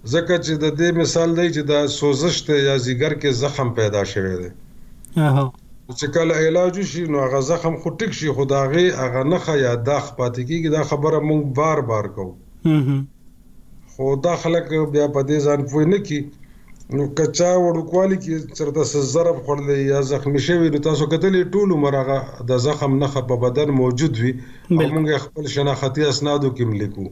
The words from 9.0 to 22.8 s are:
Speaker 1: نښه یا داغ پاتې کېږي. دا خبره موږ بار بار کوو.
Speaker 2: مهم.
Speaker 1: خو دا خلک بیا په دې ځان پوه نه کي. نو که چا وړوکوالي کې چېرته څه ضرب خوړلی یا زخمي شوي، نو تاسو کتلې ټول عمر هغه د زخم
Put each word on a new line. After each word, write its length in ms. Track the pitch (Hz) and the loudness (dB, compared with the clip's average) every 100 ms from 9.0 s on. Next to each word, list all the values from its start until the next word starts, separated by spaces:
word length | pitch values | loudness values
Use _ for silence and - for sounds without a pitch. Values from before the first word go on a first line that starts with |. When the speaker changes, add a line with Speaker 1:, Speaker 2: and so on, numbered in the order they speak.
| 131 123 | -2 0
Speaker 1:
نښه 320 | 135 175 - 151 | 0 0 0 2
یا 180 | 127 120 | 2 0
داغ 400 | 113 143 - - | 0 -2 -2 -4
پاتې 220 | 123 120 | -4 -2
کېږي. 300 | 123 165 160 | -4 -2 0
دا 120 | 156 | 0
خبره 360 | 143 147 151 156 | 0 0 2 0
موږ 240 | 151 156 | 2 0
بار 380 | 143 127 160 156 | 0 0 2 0
بار 220 | 120 110 | 0 -2
کوو. 320 | 101 98 92 87 - - 165 | -2 -8 -10 -12 -20 -4 2
Speaker 2:
مهم. 420 | 156 131 139 139 - - - - - - - - - | 2 2 -2 -4 -14 -20 -20 -20 -20 -20 -20 -20 -4
Speaker 1:
خو 200 | 135 139 | -2 0
دا 200 | 165 165 | 0 0
خلک 380 | 170 165 165 | 0 0 0
بیا 340 | 156 151 143 147 | -2 2 2 2
په 140 | 139 | 0
دې 160 | 135 151 | 0 2
ځان 240 | 143 143 127 | 2 2 0
پوه 140 | 143 151 | 2 4
نه 120 | 196 | 2
کي. 320 | 196 147 143 - - - - - - | 0 -6 -6 -14 -20 -20 -20 -20 -8
نو 140 | 135 143 | -4 -2
که 180 | 143 156 | 0 -2
چا 300 | 151 175 180 | 2 2 4
وړوکوالي 600 | 175 165 147 180 190 190 | 2 0 0 0 2 0
کې 360 | 139 160 - - | -2 -6 -8 -6
چېرته 260 | 151 147 | -4 0
څه 140 | 139 147 | 0 0
ضرب 380 | 135 139 131 127 139 | 0 2 2 0 -2
خوړلی 320 | 143 143 139 | -4 0 0
یا 240 | 139 139 | 2 0
زخمي 360 | 135 139 139 143 | 0 -2 0 0
شوي، 320 | 131 175 165 | 2 2 2
نو 80 | 147 | 2
تاسو 280 | 156 147 156 | 0 0 0
کتلې 380 | 160 190 185 | 2 2 2
ټول 280 | 180 196 202 | 2 2 2
عمر 240 | 165 143 139 | 2 2 0
هغه 500 | 131 135 - - 117 | 0 -2 -4 -10 -2
د 100 | 127 | 0
زخم 460 | 131 147 | 0 0